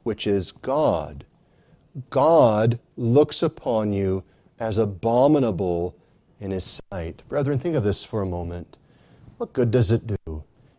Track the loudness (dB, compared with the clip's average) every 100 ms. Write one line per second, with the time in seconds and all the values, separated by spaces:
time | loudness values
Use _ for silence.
0 | -8 -4 0 0 -2 -8 -4 0 2 0
1 | -4 -14 -20 _ _ _ _ _ _ -18
2 | -4 2 6 6 6 6 2 0 _ -6
3 | 2 4 4 0 -4 -2 -2 0 0 0
4 | -2 -4 -8 _ _ _ -4 0 -2 -2
5 | 0 4 4 4 0 -2 -2 -2 -4 -10
6 | _ _ _ _ -8 -6 -6 -10 -10 -10
7 | -10 -12 -6 -4 -2 -2 -2 -2 0 -2
8 | -6 -6 -4 -6 -8 -10 -14 _ _ _
9 | _ -20 -20 -12 -6 -2 2 2 2 0
10 | -2 -8 -8 -14 -14 _ _